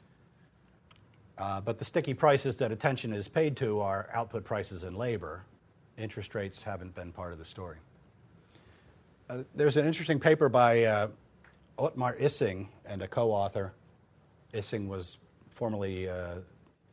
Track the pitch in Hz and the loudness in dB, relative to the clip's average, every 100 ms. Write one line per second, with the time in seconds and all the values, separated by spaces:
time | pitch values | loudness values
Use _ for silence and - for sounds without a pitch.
0 | _ _ _ _ _ _ _ _ _ - | _ _ _ _ _ _ _ _ _ -20
1 | _ _ - - 98 98 104 113 135 175 | _ _ -20 -8 -6 -4 -4 -6 -2 -2
2 | 139 127 151 139 135 110 120 110 147 127 | -2 4 6 6 2 -2 -2 0 0 0
3 | 117 104 98 160 156 131 120 104 101 98 | -4 -6 -2 0 0 0 -2 0 0 -2
4 | - 117 113 110 - 107 92 95 92 90 | -4 -4 -4 -8 -4 -4 -4 -10 -10 -6
5 | 123 107 82 85 98 - _ _ _ - | -4 -4 -6 -12 -16 -20 _ _ _ -12
6 | 110 107 98 110 98 - 107 98 92 90 | -10 -8 -8 -6 -6 -8 -10 -10 -10 -12
7 | 87 82 90 82 82 - 90 80 - - | -12 -10 -12 -12 -14 -12 -12 -14 -20 -20
8 | _ _ - - _ - - - - - | _ _ -20 -20 _ -20 -20 -20 -20 -20
9 | _ _ - 127 135 143 147 139 147 160 | _ _ -10 -10 -8 2 4 4 2 0
10 | 165 147 165 156 139 123 120 117 113 104 | 0 4 6 6 6 8 8 8 6 4
11 | 107 - _ _ - _ _ - 139 127 | 0 -4 _ _ -20 _ _ -2 -2 0
12 | 123 120 139 - 113 92 98 - - 98 | -2 2 0 2 0 -2 -10 -14 -10 -8
13 | 95 - 117 104 101 107 95 - - _ | -4 0 2 2 0 -2 -6 -10 -20 _
14 | _ _ _ _ _ 110 101 110 98 98 | _ _ _ _ _ -8 -4 -4 -4 -6
15 | 90 - _ _ - - 117 104 98 92 | -8 -14 _ _ -20 -6 -4 -2 -4 -4
16 | 92 90 87 90 95 - _ _ _ | -4 -6 -8 -10 -14 -20 _ _ _